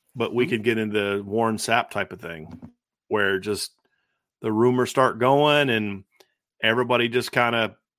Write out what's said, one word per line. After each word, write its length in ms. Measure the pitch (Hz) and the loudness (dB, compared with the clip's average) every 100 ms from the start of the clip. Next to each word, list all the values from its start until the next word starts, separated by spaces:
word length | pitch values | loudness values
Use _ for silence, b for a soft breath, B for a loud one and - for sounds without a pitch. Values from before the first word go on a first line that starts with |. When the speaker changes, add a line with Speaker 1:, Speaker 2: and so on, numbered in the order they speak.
| _ 120 | _ -6
Speaker 1:
but 180 | 113 | -4
we 100 | 120 123 | 0 0
Speaker 2:
Mm-hmm. 40 | |
Speaker 1:
could 140 | 123 | -2
get 140 | 113 110 | -4 -4
into 460 | 107 104 101 101 | -2 -2 -2 -4
Warren 340 | 101 110 113 107 | -4 -2 -2 -2
Sapp 320 | - 117 - | -2 -2 -2
type 220 | 101 95 | -6 -8
of 80 | 92 | -10
thing 520 | 85 82 80 - - _ _ _ - | -14 -14 -16 -18 -20 _ _ _ -6
where 320 | 107 98 98 | -2 0 0
just 340 | 101 98 - _ _ _ _ _ _ _ | -2 -6 -6 _ _ _ _ _ _ _
the 100 | 113 | -4
rumors 380 | 107 123 127 120 | 2 2 2 0
start 300 | - 131 110 | 2 2 4
going 500 | 127 139 151 147 139 | 2 4 4 4 2
and 340 | 113 107 98 - b b b _ _ | 0 -2 -6 -14 b b b _ _
everybody 480 | 110 117 120 120 120 | 0 2 2 2 2
just 220 | 120 110 | 0 0
kinda, 460 | 127 120 117 107 - _ | 2 2 2 -2 -4 _